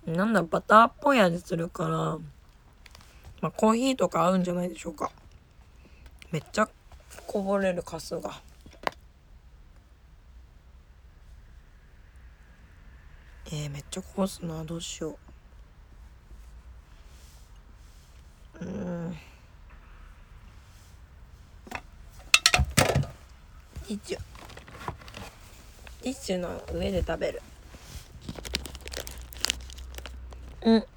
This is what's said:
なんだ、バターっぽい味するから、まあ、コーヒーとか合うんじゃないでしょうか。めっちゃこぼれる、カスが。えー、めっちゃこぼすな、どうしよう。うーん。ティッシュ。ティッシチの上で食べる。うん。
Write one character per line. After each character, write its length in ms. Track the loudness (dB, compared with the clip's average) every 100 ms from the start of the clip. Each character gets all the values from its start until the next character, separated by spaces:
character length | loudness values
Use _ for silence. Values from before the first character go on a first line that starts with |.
な 220 | 0 2 6
ん 60 |
だ、 100 | 6
バ 180 | 4 0
タ 140 | 10 12 12
ー 20 |
っ 40 | 8
ぽ 140 | 6
い 60 | 8
味 200 | 8 6
す 160 | -2 -2
る 120 | -2
か 160 | -2
ら、 340 | 0 2 0 -2 -6 -14 -20 -20 -20 -20 -20 -20 -20 -20 -20 -4
ま 80 | -4
あ、 20 |
コ 160 | 4 6
ー 60 |
ヒ 180 | 8 6
ー 40 | 4
と 120 | 4
か 160 | 6
合 80 | 6
う 60 | 6
ん 60 |
じ 60 | 4
ゃ 40 |
な 100 | 2
い 40 | 0
で 80 | -2
し 80 |
ょ 60 | -8
う 40 |
か。 180 | -6 -6 -8 -20 -20 -20 -20 -20 -20 -20 -20 -20 -20 -6
め 80 | -6
っ 20 | -4
ち 60 | 2
ゃ 100 | 2 0 -20 -20 -18 -16 -4
こ 160 | -2
ぼ 120 | 2 4
れ 160 | 4
る、 120 | 0
カ 160 | -2 -8
ス 180 | -6 -6
が。 240 | -6 -10 -16 -20 -20 -6 -6 -8 -20 -20 -20 -20 -20 -20 -20 -20 -20 -20 -20 -20 -20 -20 -20 -20 -20 -20 -20 -20 -20 -20 -20 -20 -20 -20 -20 -20 -20 -20 -20 -20 -20 -20 -20 -20 -20 -20 -20 -20 -20 -20 -20 -18 -8
え 200 | -6 -6
ー、 40 |
め 80 | -8
っ 60 | -8
ち 100 | -10
ゃ 40 |
こ 60 | -8 0
ぼ 100 | -2
す 180 | 0
な、 200 | -8 -6
ど 100 | -6
う 60 | -6
し 180 | -8 -6
よ 180 | -6 -6 -16 -20 -20 -20 -20 -20 -20 -20 -20 -20 -20 -18 -18 -18 -18 -18 -20 -20 -20 -18 -20 -20 -20 -20 -20 -20 -20 -20 -20 -20 -20 -20 -20 -10
う。 40 |
う 40 | -8
ー 400 | -4 -4 -4 -4
ん。 80 | -8 -12 -20 -20 -20 -18 -18 -18 -18 -18 -18 -18 -18 -18 -20 -20 -20 -20 -20 -20 -20 -20 -20 -20 -18 -12 -12 -12 -18 -18 -16 2 4 4 4 4 4 6 4 2 -4 -18 -20 -20 -20 -16 -14 -6
テ 80 |
ィ 60 | -6
ッ 0 |
シ 120 | -4 -6
ュ。 20 | -6 -14 -14 -16 -16 -10 -10 -10 -12 -12 -12 -14 -20 -18 -18 -18 -16 -8
テ 80 | -6
ィ 20 |
ッ 0 |
シ 140 | -6 -2
チ 100 | -2
の 240 | -2 -6 -6
上 160 | -2 2
で 140 | 2 2
食 140 | 2
べ 100 | 0
る。 100 | -2 -10 -18 -18 -18 -14 -14 -14 -16 -10 -8 -4 -4 -4 -10 -8 -8 -8 -10 -12 -4 -4 -4 -14 -14 -12 -12 -12 -12 -12 -14 -14 0
う 160 | 6 6
ん。 60 | 6